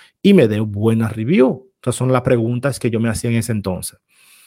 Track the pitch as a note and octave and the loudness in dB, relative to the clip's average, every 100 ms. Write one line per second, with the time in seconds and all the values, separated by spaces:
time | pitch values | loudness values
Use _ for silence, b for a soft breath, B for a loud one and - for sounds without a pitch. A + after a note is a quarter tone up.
0 | B _ G3 G3 A#2 G#2 A2 G2+ A2 A2+ | B _ 4 6 6 2 -2 -2 0 0
1 | A2 G#2+ A2 G3 B3+ - - _ - - | -2 -4 -2 2 2 0 -10 _ -6 -2
2 | C3 B2+ B2 B2 A2+ B2 C#3 B2 B2 A2 | 0 0 2 0 0 -2 -4 -4 -4 -2
3 | A2+ G#2 A#2 A#2 A2 A2 G2 F2+ - - | -2 -4 -2 -2 -2 -4 -4 -6 -10 -16
4 | _ B B B | _ B B B